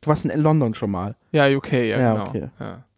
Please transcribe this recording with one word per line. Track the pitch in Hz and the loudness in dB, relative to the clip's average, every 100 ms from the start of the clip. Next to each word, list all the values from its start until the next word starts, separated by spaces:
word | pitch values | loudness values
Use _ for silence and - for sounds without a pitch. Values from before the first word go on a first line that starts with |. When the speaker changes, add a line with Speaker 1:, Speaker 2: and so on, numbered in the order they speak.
Speaker 1:
Du | - | 0
warst | 151 | 0
in | 143 131 | 0 0
London | 156 156 127 | 2 4 2
schon | 107 107 | -2 -4
mal. | 98 98 110 _ | -4 -6 -8 _
Speaker 2:
Ja, | 151 139 | 2 4
U | 139 | 2
K, | - 135 | 0 0
ja, | 117 110 | 0 2
Speaker 1:
Ja, | 123 | 2
Speaker 2:
genau. | 110 98 | 0 -2
Speaker 1:
okay. | 110 78 _ | -8 -10 _
Speaker 2:
Ja. | 107 90 - | -14 -14 -20